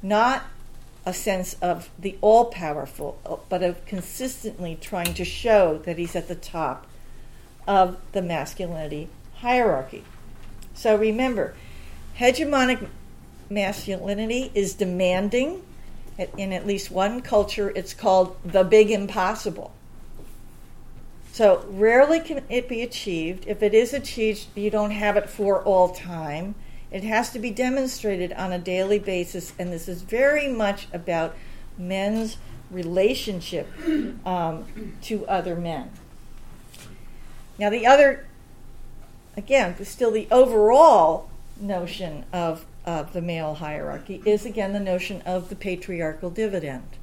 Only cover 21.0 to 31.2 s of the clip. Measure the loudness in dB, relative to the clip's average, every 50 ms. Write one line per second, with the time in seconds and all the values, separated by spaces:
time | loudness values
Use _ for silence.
21 | -14 -16 -16 -16 -18 -16 -2 6 8 8 8 8 4 -6 -2 2 4 6 8 8
22 | 8 8 6 2 2 -2 -6 -6 -6 -4 -4 -4 -2 -2 -6 -6 -6 -6 -8 -8
23 | -6 -4 -4 -2 -2 -4 -6 -8 -6 -8 -4 2 2 6 6 6 6 6 0 -6
24 | -6 -6 -4 0 0 0 0 -2 -6 -14 -10 -4 -4 0 0 0 0 0 -2 0
25 | 0 4 4 4 2 0 -4 -2 2 2 2 2 4 4 6 6 6 6 4 -4
26 | -10 -10 -8 -6 -6 -4 -4 -4 -6 -6 -8 -10 -12 -12 -12 -14 -14 -10 -10 -8
27 | -4 0 0 0 0 0 -4 -6 -6 -6 -2 0 0 0 2 0 0 -2 -4 -4
28 | -2 -2 0 0 -2 -4 -4 -4 -4 -4 -4 -4 -4 -2 0 0 2 2 2 0
29 | 2 0 -2 -2 -2 -4 -6 -10 -10 -10 -8 -8 -6 -6 -6 -6 -8 -8 -8 -8
30 | -8 -4 0 4 4 4 4 4 0 0 0 0 0 0 0 -2 -6 -10 -10 -10
31 | -4 -2 0 0